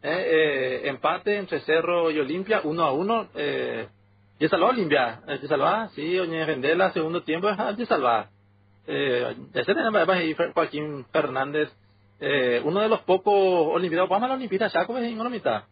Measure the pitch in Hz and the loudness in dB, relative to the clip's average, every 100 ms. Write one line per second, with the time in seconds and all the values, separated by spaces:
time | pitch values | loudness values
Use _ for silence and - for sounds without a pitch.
0 | 147 170 175 160 156 139 131 127 147 131 | -4 -4 2 2 2 0 -2 -2 -4 -2
1 | 147 180 - 208 190 156 - 156 165 175 | -2 -2 0 -2 -2 -6 2 2 2 2
2 | 165 151 135 170 190 214 156 165 160 135 | 2 0 -2 -2 0 0 0 0 0 0
3 | 190 226 208 - 143 135 127 117 110 _ | 0 0 -2 -6 -4 -2 -4 -6 -8 _
4 | _ _ _ _ 151 185 190 247 175 143 | _ _ _ _ 0 4 4 2 2 2
5 | 120 113 - 139 135 147 147 202 220 - | 2 -2 -8 -8 -2 0 2 0 -2 -8
6 | 151 180 180 165 160 143 135 170 190 185 | -4 -2 -2 -4 -2 -2 0 2 2 2
7 | 156 170 - 156 196 196 233 208 240 196 | -2 -4 -4 -2 0 -2 -4 -4 0 2
8 | 127 113 101 _ _ _ _ _ - 143 | 4 2 -2 _ _ _ _ _ -8 -4
9 | 139 123 123 117 135 - 120 202 226 214 | 0 0 -2 -6 -8 -6 -2 0 2 2
10 | 160 185 165 156 170 - 156 143 151 143 | 2 2 0 -2 -2 0 -2 -2 -6 -8
11 | 127 156 143 131 135 147 151 _ _ _ | -4 -2 0 -2 -2 -2 -2 _ _ _
12 | _ _ 143 143 127 120 143 185 220 214 | _ _ -2 0 2 2 0 0 2 0
13 | - 185 196 202 190 180 156 170 180 165 | 2 2 4 4 4 4 2 2 0 0
14 | 190 190 247 262 240 190 214 165 175 240 | 0 0 0 -4 -4 -2 0 0 -2 -2
15 | 233 226 233 240 160 110 - | -4 -4 -6 -4 -2 -2 -6